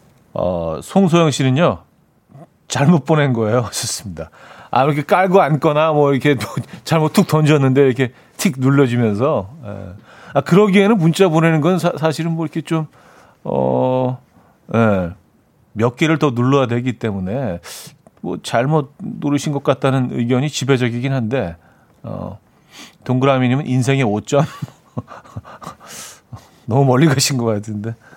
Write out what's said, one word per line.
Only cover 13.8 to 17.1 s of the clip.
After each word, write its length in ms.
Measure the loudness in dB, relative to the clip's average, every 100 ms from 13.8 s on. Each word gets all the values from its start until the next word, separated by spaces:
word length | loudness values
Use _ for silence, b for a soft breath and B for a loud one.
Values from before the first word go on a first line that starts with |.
| 0 0 -2 -6 _ b b b -6 0
예. 360 | 2 0 -4 -10 _ _ _ _ _
몇 220 | -2 -2 0
개를 240 | 0 2
더 100 | 0
눌러야 360 | 0 2 2 2
되기 320 | -2 -4 -6
때문에 600 | -6